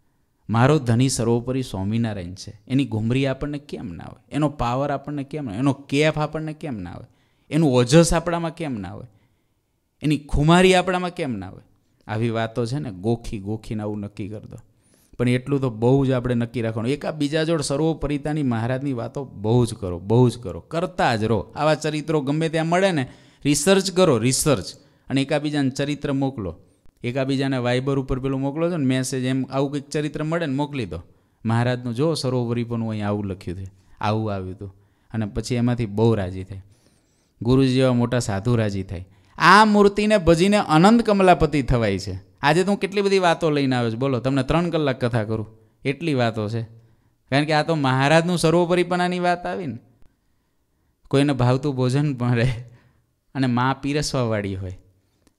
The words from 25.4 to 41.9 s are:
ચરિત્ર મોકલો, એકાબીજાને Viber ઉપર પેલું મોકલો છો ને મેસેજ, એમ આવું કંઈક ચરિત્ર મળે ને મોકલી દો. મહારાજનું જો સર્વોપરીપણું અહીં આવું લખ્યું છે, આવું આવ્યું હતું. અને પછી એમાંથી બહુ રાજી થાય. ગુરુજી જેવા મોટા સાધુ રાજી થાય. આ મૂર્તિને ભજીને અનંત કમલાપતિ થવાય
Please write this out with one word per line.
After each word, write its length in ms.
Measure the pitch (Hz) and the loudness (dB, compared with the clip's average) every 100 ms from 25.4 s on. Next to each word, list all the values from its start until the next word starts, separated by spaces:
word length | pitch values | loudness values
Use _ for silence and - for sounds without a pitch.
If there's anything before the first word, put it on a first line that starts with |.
| 147 147 135 | -2 0 -2
ચરિત્ર 420 | 127 143 143 147 | -2 -4 -4 -4
મોકલો, 480 | 135 135 131 92 82 _ _ - _ | -2 -2 -4 -8 -8 _ _ -20 _
એકાબીજાને 540 | 120 127 131 135 135 131 | -6 -4 -2 -2 -2 -2
Viber 380 | 120 123 135 | 0 0 0
ઉપર 240 | 139 131 135 | -2 -2 -4
પેલું 220 | 135 135 | -2 -2
મોકલો 300 | 139 143 170 | -4 -2 -2
છો 60 | 175 | 0
ને 80 | |
મેસેજ, 400 | 131 131 127 131 | 0 0 -2 -4
એમ 220 | 127 131 127 | -2 -2 -2
આવું 200 | 135 143 | -2 -2
કંઈક 180 | 147 143 | -4 -6
ચરિત્ર 360 | 156 151 147 | -4 -4 -4
મળે 220 | 151 170 165 | -4 -2 -2
ને 80 | |
મોકલી 320 | 131 147 143 104 | -4 -4 -4 -6
દો. 160 | 82 - _ _ _ | -8 -14 _ _ _
મહારાજનું 500 | 113 113 120 123 123 | -2 0 0 -2 -4
જો 200 | 117 156 | -2 -2
સર્વોપરીપણું 760 | 156 127 127 117 117 117 117 113 | 0 -2 -2 -2 -4 -4 -4 -4
અહીં 180 | 107 104 | -4 -2
આવું 160 | 104 | -2
લખ્યું 340 | 101 95 - 90 | -4 -8 -8 -10
છે, 120 | 95 _ _ - | -12 _ _ -6
આવું 340 | 104 110 110 | -2 -2 -2
આવ્યું 180 | 98 92 | -6 -8
હતું. 240 | 92 101 - _ _ _ | -10 -14 -18 _ _ _
અને 160 | 110 107 | -6 -6
પછી 280 | 117 107 | -6 -4
એમાંથી 320 | 123 120 120 113 | 0 0 0 -4
બહુ 280 | 101 113 | 2 2
રાજી 300 | 110 92 92 | 2 -2 -8
થાય. 180 | 90 92 - _ _ _ _ _ _ _ | -12 -14 -18 _ _ _ _ _ _ _
ગુરુજી 320 | 110 131 135 | 2 4 4
જેવા 180 | 127 131 | 4 4
મોટા 260 | 123 120 120 | 2 2 0
સાધુ 380 | 117 98 107 120 | -2 -2 0 0
રાજી 260 | 107 98 | 0 -4
થાય. 260 | 92 95 92 _ _ - | -8 -10 -12 _ _ 2
આ 260 | 160 196 | 6 8
મૂર્તિને 540 | 214 208 202 202 208 214 | 8 6 6 4 2 2
ભજીને 380 | 165 170 190 208 | 4 4 6 2
અનંત 500 | - 156 190 233 220 | 4 6 6 6 4
કમલાપતિ 560 | 196 185 175 156 147 | 4 6 6 4 0
થવાય 360 | 123 123 110 | 0 2 2